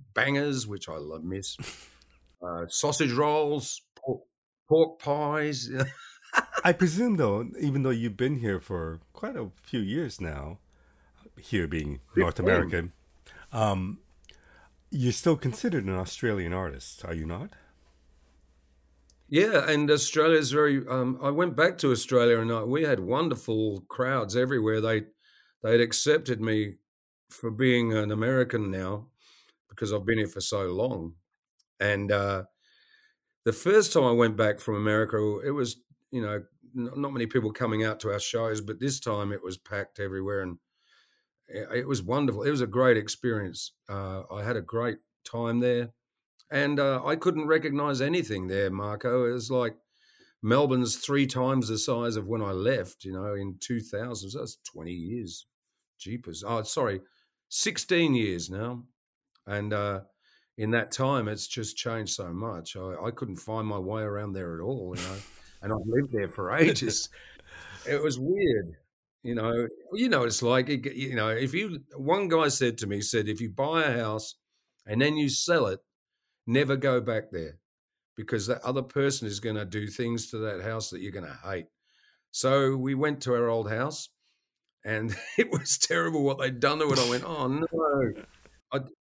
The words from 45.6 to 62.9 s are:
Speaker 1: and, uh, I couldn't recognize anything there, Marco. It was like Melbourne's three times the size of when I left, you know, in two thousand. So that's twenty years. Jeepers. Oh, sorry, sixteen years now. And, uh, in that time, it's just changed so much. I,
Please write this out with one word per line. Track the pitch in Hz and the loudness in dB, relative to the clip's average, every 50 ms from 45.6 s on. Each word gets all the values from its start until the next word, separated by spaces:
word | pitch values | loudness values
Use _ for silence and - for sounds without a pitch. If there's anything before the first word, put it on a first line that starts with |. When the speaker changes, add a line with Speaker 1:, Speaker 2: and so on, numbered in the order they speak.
| 123 123 123 120 120 117 - _ _ _ _ _ _ _ _ _ _ - | 2 2 2 2 -2 -4 -10 _ _ _ _ _ _ _ _ _ _ -4
Speaker 1:
and, | 151 147 147 143 147 143 | 0 0 2 2 2 2
uh, | 139 139 135 127 139 | 2 2 2 0 0
I | 147 156 160 | -2 -2 0
couldn't | 160 180 151 156 151 151 | 2 0 0 2 2 4
recognize | 156 160 - 151 139 143 147 147 139 127 | 2 4 2 0 -2 0 0 0 0 0
anything | 135 143 175 180 - 104 107 95 92 92 | 0 2 2 0 0 -2 -2 -4 -2 -2
there, | 95 98 101 95 | 0 2 2 0
Marco. | 95 98 101 104 104 104 - 120 120 127 123 120 | 0 -2 -4 -4 -4 -4 -2 0 2 2 2 2
It | 123 | 0
was | 123 110 117 | -2 -4 -2
like | 131 123 123 113 - - _ _ _ _ _ _ _ _ _ _ _ _ | 0 0 0 0 -4 -8 _ _ _ _ _ _ _ _ _ _ _ _
Melbourne's | - 107 120 139 147 131 131 127 123 110 - - | 2 4 4 6 6 4 4 2 2 2 -2 -4
three | - - 143 143 139 135 | -2 0 2 2 2 2
times | - 127 127 131 135 131 113 107 | 0 0 0 2 2 2 0 0
the | 113 104 | -2 -2
size | - - 120 120 117 117 110 | -2 -2 -2 0 0 -2 -2
of | 107 101 101 | -2 -4 -4
when | 113 110 | -4 -2
I | 104 98 | -2 -2
left, | 95 92 101 123 135 110 90 95 - - - | -2 0 2 2 0 0 -2 -6 -10 -14 -12
you | 95 92 | -10 -8
know, | 92 98 104 101 | -6 -6 -4 -4
in | 101 98 98 92 95 | -4 -6 -6 -8 -8
two | - - 123 113 | -6 -4 -4 -4
thousand. | 110 - - 101 117 123 117 98 98 95 | -4 -6 -8 -8 -6 -6 -8 -10 -10 -10
So | 117 143 | -10 -10
that's | 123 - - - | -10 -10 -12 -14
twenty | - - - - 80 85 90 | -18 -18 -16 -12 -10 -10 -8
years. | 85 82 95 117 120 107 85 82 - - _ _ _ _ _ _ _ _ _ _ - | -8 -8 -8 -8 -8 -8 -10 -12 -16 -18 _ _ _ _ _ _ _ _ _ _ -16
Jeepers. | - 95 117 117 - - 82 90 104 | -12 -10 -10 -10 -10 -10 -12 -10 -4
Oh, | 104 117 113 107 | -2 -2 -2 -2
sorry, | - - 156 131 107 98 92 - _ _ _ _ _ _ _ _ - | -4 -2 -2 0 0 -2 -4 -8 _ _ _ _ _ _ _ _ -8
sixteen | - - - - 151 - - - 180 170 170 151 131 | -4 -2 -2 -2 -2 -4 -2 2 2 4 4 4 4
years | 120 110 98 90 85 85 90 | 4 2 2 -2 -4 -4 -6
now. | 95 101 110 120 123 117 - - _ _ _ _ _ _ _ _ _ _ - 101 | -6 -6 -6 -6 -6 -10 -12 -16 _ _ _ _ _ _ _ _ _ _ -10 -6
And, | 101 104 104 104 107 | -4 -4 -2 -2 -2
uh, | 101 101 101 98 95 95 _ _ _ _ _ _ _ _ _ _ 117 | 0 0 -2 -2 -4 -8 _ _ _ _ _ _ _ _ _ _ -6
in | 107 110 | -2 0
that | 117 117 107 - | 0 0 0 -2
time, | - - 131 135 139 127 107 104 | -2 -2 0 0 0 0 0 -2
it's | 107 98 - - | -4 -6 -8 -8
just | - 123 107 101 - - | -6 -6 -8 -8 -6 -6
changed | - 120 113 113 107 92 - | -6 -4 -4 -4 -4 -4 -6
so | - 95 87 85 | -6 -6 -8 -6
much. | 95 110 117 98 85 82 - - 95 | -6 -6 -6 -8 -8 -10 -12 -12 -10
I, | 92 92 | -8 -8